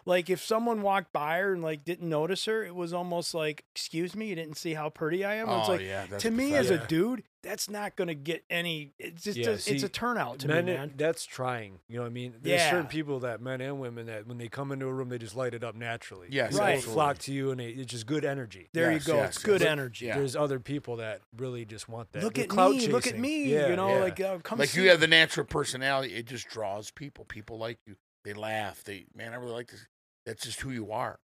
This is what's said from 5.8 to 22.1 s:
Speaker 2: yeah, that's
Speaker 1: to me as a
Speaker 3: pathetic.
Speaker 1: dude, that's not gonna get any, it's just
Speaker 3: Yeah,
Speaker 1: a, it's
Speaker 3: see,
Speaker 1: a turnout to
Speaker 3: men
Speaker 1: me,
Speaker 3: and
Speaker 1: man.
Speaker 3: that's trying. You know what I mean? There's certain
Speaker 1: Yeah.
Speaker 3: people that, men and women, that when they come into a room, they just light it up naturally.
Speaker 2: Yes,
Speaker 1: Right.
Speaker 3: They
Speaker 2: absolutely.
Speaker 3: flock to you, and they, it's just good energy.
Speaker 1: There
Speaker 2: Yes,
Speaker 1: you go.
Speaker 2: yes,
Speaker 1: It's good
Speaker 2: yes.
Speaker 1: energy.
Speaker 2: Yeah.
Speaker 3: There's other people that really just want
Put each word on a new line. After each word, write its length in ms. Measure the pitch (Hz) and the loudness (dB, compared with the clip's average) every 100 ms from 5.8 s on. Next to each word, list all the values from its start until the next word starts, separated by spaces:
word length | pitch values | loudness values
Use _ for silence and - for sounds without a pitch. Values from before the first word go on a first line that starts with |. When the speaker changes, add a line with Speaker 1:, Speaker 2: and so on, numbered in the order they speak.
Speaker 2:
yeah, 240 | 95 98 92 | 0 -4 -4
that's 140 | 101 | -2
Speaker 1:
to 80 | 226 | 0
me 240 | 226 277 | 2 2
as 140 | 294 196 | 4 4
a 40 | |
Speaker 3:
pathetic. 140 | 170 113 | 2 2
Speaker 1:
dude, 340 | 160 220 254 - _ | 2 2 0 -8 _
that's 280 | 180 214 - | -8 -6 -6
not 260 | 208 208 - | -4 -4 -2
gonna 180 | 170 | -2
get 300 | 151 147 165 - | -2 -4 -6 -2
any, 420 | 175 170 156 143 - | -2 0 -4 -8 -12
it's 240 | - 170 | -14 -8
just 160 | 208 120 | -4 0
Speaker 3:
Yeah, 100 | 113 | 0
Speaker 1:
a, 40 | |
it's 120 | 101 | 0
Speaker 3:
see, 120 | 202 139 | 0 0
Speaker 1:
a 60 | 131 | -2
turnout 520 | - 240 226 123 135 | -2 -2 0 -2 -4
to 80 | 139 | 0
Speaker 3:
men 180 | 160 175 | 2 2
Speaker 1:
me, 60 | |
Speaker 3:
and 80 | 165 147 | 0 -4
Speaker 1:
man. 20 | 139 | 0
Speaker 3:
that's 260 | 156 160 | 0 0
trying. 560 | - - 127 120 104 92 - | -6 -4 -2 -4 -6 -14 -10
You 80 | 117 | -6
know 60 | |
what 60 | 120 | -6
I 20 | |
mean? 240 | 123 123 117 | -6 -8 -6
There's 180 | 156 175 | 2 4
certain 240 | 156 175 | 4 2
Speaker 1:
Yeah. 60 | 139 | 0
Speaker 3:
people 300 | 156 147 131 | -4 -2 -2
that, 200 | 123 110 | -2 -4
men 220 | 127 131 | -6 -6
and 180 | 131 139 | -4 -6
women, 260 | 123 117 113 | -8 -8 -8
that 180 | 107 113 | -10 -10
when 100 | 120 | -10
they 120 | 117 | -8
come 220 | - 139 | -6 -6
into 140 | 135 131 | -4 -4
a 60 | |
room, 160 | 131 127 | -4 -4
they 80 | 123 | -6
just 180 | 113 | -6
light 200 | 110 127 | -4 -4
it 100 | 117 | -4
up 100 | 117 | -8
naturally. 540 | 107 117 117 - 95 90 | -6 -6 -6 -10 -16 -4
Speaker 2:
Yes, 220 | 135 113 | 0 2
Speaker 1:
Right. 140 | 139 202 | 4 4
Speaker 3:
They 60 | |
Speaker 2:
absolutely. 200 | 147 117 | 2 2
Speaker 3:
flock 240 | 135 147 139 | 2 2 2
to 120 | 135 | -4
you, 180 | 139 135 | -2 -2
and 100 | 127 | -2
they, 80 | 117 | -6
it's 200 | 127 123 | -8 -8
just 140 | 120 110 | -8 -4
good 200 | 151 151 | -2 -2
energy. 420 | 139 113 92 80 | -4 -8 -14 -4
Speaker 1:
There 180 | 165 165 | 2 4
Speaker 2:
Yes, 140 | 156 143 | 4 4
Speaker 1:
you 60 | |
go. 40 | 151 | 4
Speaker 2:
yes, 160 | 98 - | 2 0
Speaker 1:
It's 60 | |
good 180 | 214 190 | 4 6
Speaker 2:
yes. 80 | 165 | 6
Speaker 1:
energy. 340 | 147 127 110 120 | 4 -2 -6 -2
Speaker 2:
Yeah. 120 | 123 | 0
Speaker 3:
There's 180 | 135 127 | 0 0
other 240 | 147 131 | 0 0
people 360 | 127 143 127 117 | -4 -6 -4 -6
that 260 | 110 98 - | -6 -8 -10
really 300 | 113 131 123 | -10 -6 -6
just 240 | 107 107 - | -8 -12 -10
want 240 | 113 113 | -12 -8